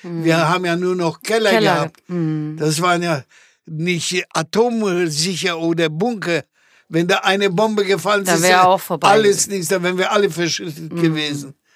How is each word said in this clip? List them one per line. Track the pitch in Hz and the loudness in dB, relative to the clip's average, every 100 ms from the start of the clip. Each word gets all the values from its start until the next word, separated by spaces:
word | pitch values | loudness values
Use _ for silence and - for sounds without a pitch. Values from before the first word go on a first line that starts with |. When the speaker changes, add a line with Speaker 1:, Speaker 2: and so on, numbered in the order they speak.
Speaker 1:
Hm. | 175 165 | -10 -2
Speaker 2:
Wir | 165 165 156 | 2 2 2
haben | 180 180 | 0 0
ja | 170 | -2
nur | 180 185 | -2 -2
noch | 170 - | -2 -4
Keller | - 226 214 | -2 0 2
Speaker 1:
Keller. | 220 202 170 | 4 4 0
Speaker 2:
gehabt. | 160 - - | -2 -8 -8
Speaker 1:
Hm. | 175 160 156 151 156 | -4 -2 -4 -6 -4
Speaker 2:
Das | 156 151 | -2 0
waren | 180 175 | 0 0
ja | 175 143 - _ _ _ - | 0 -4 -6 _ _ _ -12
nicht | 156 175 170 - 180 170 | -6 -4 -2 -2 -4 -4
atomsicher | 165 160 202 240 233 202 175 170 147 175 160 180 165 | -6 -2 0 0 0 0 0 -2 -2 -4 -2 -4 -2
oder | 165 170 160 | -2 0 0
Bunker. | 156 233 220 175 160 - _ _ _ - | 0 -2 -2 -2 -4 -4 _ _ _ -6
Wenn | 160 175 | -2 0
da | 196 | 0
eine | 196 196 202 | 0 0 0
Bombe | 175 220 208 196 | 2 0 0 0
gefallen | 190 185 208 190 | 0 0 0 2
Speaker 1:
Da | |
Speaker 2:
ist, | 165 | 2
Speaker 1:
wär | 180 | 4
Speaker 2:
ist | |
ja | 180 185 | 6 6
Speaker 1:
auch | 190 | 4
vorbei | - 160 190 | 0 0 4
Speaker 2:
alles | 214 208 175 190 | 4 4 2 0
Speaker 1:
gewesen. | |
Speaker 2:
nichts, | 196 165 | -4 -2
da | 185 | -2
wären | 175 180 | 0 -2
wir | 185 | 0
alle | 214 196 | 2 0
verschüttet | 160 165 - 180 151 160 | 0 -4 -4 -8 -12 -10
Speaker 1:
Mhm. | 170 | -2
Speaker 2:
gewesen. | 165 156 151 143 139 - _ | 0 0 -4 -6 -10 -16 _